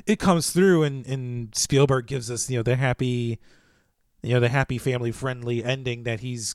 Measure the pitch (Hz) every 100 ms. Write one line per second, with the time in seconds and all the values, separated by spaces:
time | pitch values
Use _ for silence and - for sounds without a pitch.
0 | - 214 196 170 - 175 190 165 147 135
1 | 127 135 123 120 110 - - 139 139 131
2 | 113 135 113 117 - 123 117 127 135 123
3 | 131 123 117 113 _ _ _ _ _ _
4 | _ _ 117 123 120 139 131 123 139 123
5 | 120 113 131 123 120 120 120 135 123 120
6 | 120 110 127 120 107